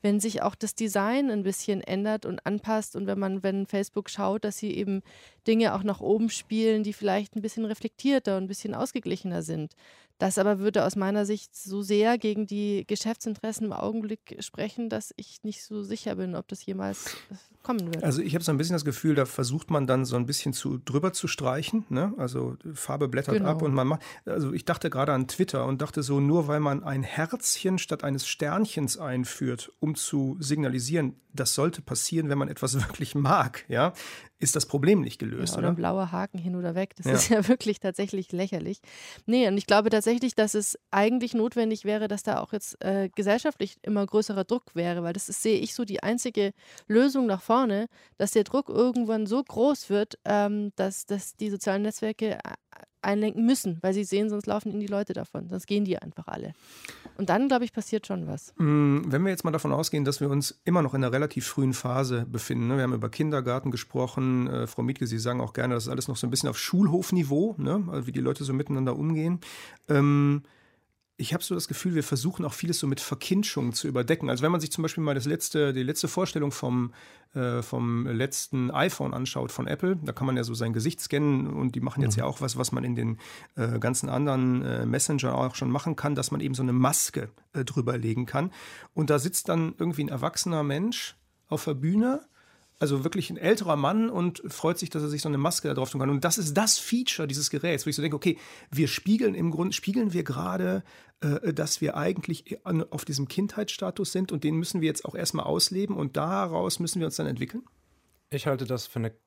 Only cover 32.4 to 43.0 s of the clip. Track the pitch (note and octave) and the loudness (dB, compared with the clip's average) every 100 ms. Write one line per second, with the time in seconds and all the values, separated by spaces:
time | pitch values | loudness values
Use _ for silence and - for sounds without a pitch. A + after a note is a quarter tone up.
32.4 | C#3 - C3+ C3 A2+ - C#3 C#3+ C#3 F#3 | 0 -2 -2 0 0 -2 -4 0 4 4
33.4 | A#2+ - - A#2 D#3 - - - - _ | 2 -4 -4 2 2 0 -14 -16 -20 _
34.4 | C3+ D#3 - C#3+ C#3+ G3+ A#2+ - A2+ A#2 | 0 2 0 2 6 6 4 -4 -6 -2
35.4 | E3+ F3+ E3+ E3+ E3+ F#3 F#3 F3 G3 F#3+ | -2 0 2 2 2 0 -2 -2 -4 -4
36.4 | F3 F3+ F3 E3+ G3 - F3 C3 - A3 | -4 -4 -2 -2 -4 -4 2 2 6 4
37.4 | G3 B3 G#3+ G#3 G3 F#3 G3+ G3 F#3 F3 | 6 4 2 -2 -2 -2 -4 -4 -4 -4
38.4 | F#3+ F3+ - G#3 - - - - - A#3+ | -2 -4 -6 -8 -12 -20 -18 -12 0 4
39.4 | A3+ G3 - G3+ A3 A3 A3+ A#3+ B3+ - | 4 2 6 6 6 4 4 2 2 2
40.4 | G#3+ G#3+ G3+ - _ G3 G#3 B3 A#3 A#3 | 2 2 -2 -6 _ 2 4 2 0 0
41.4 | A3+ A#3 A3 A3 G3 G#3+ G#3+ G#3 - - | 0 2 0 0 0 -2 0 -4 0 -2
42.4 | - G#3+ - - - G3 | 0 -6 -8 -6 -2 0